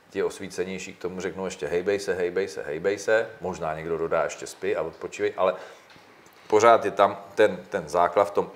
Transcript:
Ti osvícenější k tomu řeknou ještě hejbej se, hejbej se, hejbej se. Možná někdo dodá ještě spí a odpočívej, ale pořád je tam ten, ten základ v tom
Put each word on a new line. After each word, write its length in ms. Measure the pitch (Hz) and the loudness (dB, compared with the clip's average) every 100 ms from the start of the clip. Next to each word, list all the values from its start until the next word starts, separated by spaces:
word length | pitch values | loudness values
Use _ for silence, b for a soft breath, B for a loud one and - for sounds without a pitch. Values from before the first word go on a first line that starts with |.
| _ | _
Ti 120 | 95 | -2
osvícenější 720 | 87 - 95 - 92 92 95 | -2 -4 -10 -6 -6 -8 -12
k 40 | - | -10
tomu 180 | 90 92 | -10 -6
řeknou 240 | 90 92 | -8 -6
ještě 220 | 92 - 76 | -8 -8 -4
hejbej 340 | 87 92 101 | -2 0 -2
se, 140 | 101 | -2
hejbej 340 | 90 87 90 98 | -2 -2 -2 -4
se, 140 | - | -6
hejbej 360 | 73 78 95 101 | -8 -4 -2 -2
se. 280 | - 110 117 - | 2 2 0 -6
Možná 340 | 90 87 80 | -8 -4 -6
někdo 240 | 78 82 80 | -4 -4 -4
dodá 260 | 80 82 | 0 0
ještě 220 | 76 - 69 | 0 -4 -14
spí 300 | - 92 87 | -8 -4 -2
a 60 | |
odpočívej, 520 | 80 - 87 - 104 98 | -4 -8 -12 -4 -4 0
ale 180 | 92 B B B B B - - - - - | 0 B B B B B -20 -20 -20 -20 0
pořád 380 | 107 117 113 | 6 8 6
je 60 | 104 | 4
tam 280 | 98 98 - - | 4 4 2 -4
ten, 300 | - 104 92 - | 2 2 2 -8
ten 200 | 98 78 | -8 -2
základ 360 | 85 87 104 | 2 4 4
v 60 | 98 | 2
tom 200 | 101 87 | 0 -4